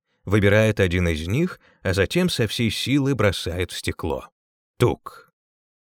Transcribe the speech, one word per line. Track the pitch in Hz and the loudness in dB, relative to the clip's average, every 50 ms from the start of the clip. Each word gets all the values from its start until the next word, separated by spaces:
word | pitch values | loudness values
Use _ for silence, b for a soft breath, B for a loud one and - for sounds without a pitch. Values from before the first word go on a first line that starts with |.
| _ _ _ _ _ | _ _ _ _ _
выбирает | 95 95 110 98 101 98 107 110 110 107 - | 0 2 4 4 4 4 4 4 2 2 2
один | 98 90 85 90 90 | 0 0 2 0 2
из | 85 82 76 80 | 0 0 -2 -4
них, | 87 104 143 175 180 - b b b b b | -2 -2 -2 -2 -2 -4 b b b b b
а | b 98 92 | b -2 0
затем | 95 92 - - 175 180 175 | 0 0 0 0 0 0 0
со | - - 117 | 0 0 -2
всей | 101 - - 120 107 | -2 0 -2 -2 -2
силы | - - - 113 135 147 135 139 143 | -2 -4 -4 -2 0 0 0 0 0
бросает | 104 107 101 90 - - 92 82 90 90 - | 2 2 0 0 -2 -6 -6 -4 -4 -6 -6
в | - | -6
стекло. | - - - - - - 82 67 64 - - _ _ _ _ _ _ _ _ _ | -8 -8 -8 -6 -6 -4 -4 -4 -6 -8 -14 _ _ _ _ _ _ _ _ _
Тук! | _ 123 107 71 - _ - - - - _ _ _ _ _ _ _ _ _ _ _ _ _ | _ 0 0 0 -2 _ -18 -20 -20 -20 _ _ _ _ _ _ _ _ _ _ _ _ _